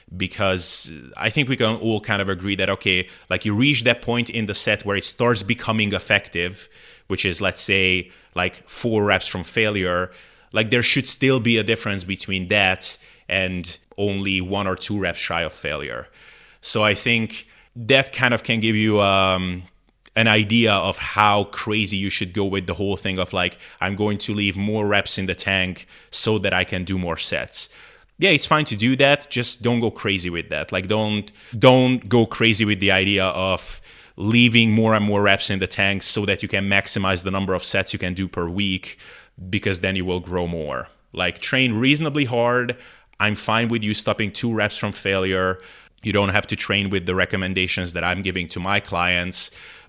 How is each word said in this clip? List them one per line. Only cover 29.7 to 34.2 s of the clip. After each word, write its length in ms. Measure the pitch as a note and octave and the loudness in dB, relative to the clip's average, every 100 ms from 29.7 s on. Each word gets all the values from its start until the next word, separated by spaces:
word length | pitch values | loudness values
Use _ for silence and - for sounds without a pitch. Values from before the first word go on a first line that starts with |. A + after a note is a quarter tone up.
| A#2+ | 0
go 100 | A2+ | 0
crazy 380 | - G#2 G2 F2 | -2 -2 -2 -2
with 200 | E2+ - | -6 -4
that. 220 | D2 D#2 | -6 -4
Like, 160 | F#2 F#2+ | -4 0
don't, 420 | G#2+ G#2+ G#2 G2+ - - A2+ | 0 0 -2 -4 -14 -12 4
don't 500 | C3 B2+ B2+ B2+ G2 | 8 8 6 2 2
go 180 | A#2+ A2+ | 4 4
crazy 380 | - A2+ G#2 G#2+ | 4 2 4 2
with 140 | G2+ | 2
the 100 | G2 | 4
idea 360 | F#2+ G2 G2 F#2 | 4 4 2 2
of 540 | E2 F#2+ F2+ - - - - - | 0 0 -2 -6 -18 -20 -20 -20
leaving 560 | - | -6